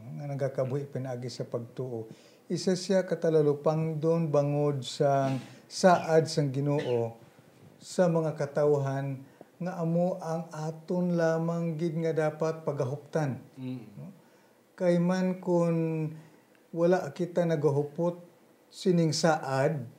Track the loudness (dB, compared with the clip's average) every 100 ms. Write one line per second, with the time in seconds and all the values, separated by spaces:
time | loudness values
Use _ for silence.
0 | -14 -12 -8 -4 -4 -2 -2 -4 -6 -8
1 | -8 -8 -8 -8 -6 -8 -8 -8 -8 -8
2 | -10 -16 -20 -16 -6 -2 0 -2 2 0
3 | 0 0 2 4 4 2 0 0 -2 0
4 | 0 2 2 2 2 2 0 -2 -4 0
5 | 2 2 0 -2 -6 -18 -14 4 6 6
6 | 4 4 4 0 0 0 0 0 0 0
7 | -2 -6 -20 -20 -20 -20 -20 -20 -4 2
8 | 2 2 0 -2 -4 2 4 4 0 -4
9 | -4 -8 -12 -20 -18 -10 -8 -4 0 2
10 | 0 -2 -4 -6 -6 -8 -8 -8 -4 -2
11 | 0 2 2 2 0 -2 -2 -2 -2 -2
12 | -2 0 0 0 -2 -2 -4 -2 -4 -6
13 | -4 -2 -2 -4 -10 -12 -10 -10 -12 -16
14 | -16 -18 _ _ _ _ _ -2 2 4
15 | 4 2 0 -2 0 2 2 2 0 -2
16 | -4 -8 -18 _ _ _ _ 0 4 4
17 | 0 -6 -4 0 0 2 2 2 -2 -2
18 | -4 -4 -12 _ _ _ _ -4 2 4
19 | 2 2 2 2 0 0 2 0 -8